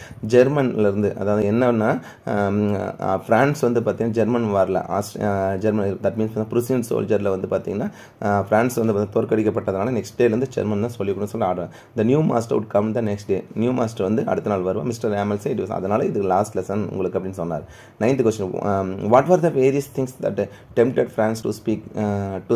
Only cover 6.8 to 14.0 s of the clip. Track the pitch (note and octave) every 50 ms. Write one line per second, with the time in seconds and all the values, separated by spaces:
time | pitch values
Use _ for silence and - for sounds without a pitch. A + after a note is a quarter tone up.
6.8 | A2+ A#2 A#2 A2+ G#2+ G#2 G#2+ G2 G2+ G2 F#2+ F#2 G2 G2 G2+ F#2 - - F#2+ G#2+
7.8 | D#3+ G#3 - - - - - - - G#2 G2+ G2+ F#2+ - A2 G#2+ A#2+ B2+ B2 -
8.8 | A2+ A2+ G2+ G2+ G#2 G2+ - A2+ A2 G#2 A2+ A2 G#2+ G#2+ G#2+ G#2+ G2 G#2 F#2+ F#2+
9.8 | G2+ B2+ B2+ G#2+ G2 - - - A#2+ A2+ G#2+ A#2+ C3+ C3 - - G2+ G#2+ G#2+ G2+
10.8 | A2 A#2+ A#2+ - F#2+ G2+ F#2+ G2 G#2 G2+ - A2+ G#2+ F#2 F#2 F2+ E2+ E2+ - -
11.8 | - - - A#2 G#2+ A#2 C3+ D#3 D#3 - B2+ A#2 A2+ - B2+ A#2 G#2 - - G2+
12.8 | G#2+ A2 G#2+ B2 A#2 G#2 G2+ G2+ - - F#2+ F2+ - - - G#2 A2+ B2 B2+ B2+
13.8 | A#2 G#2+ A2 -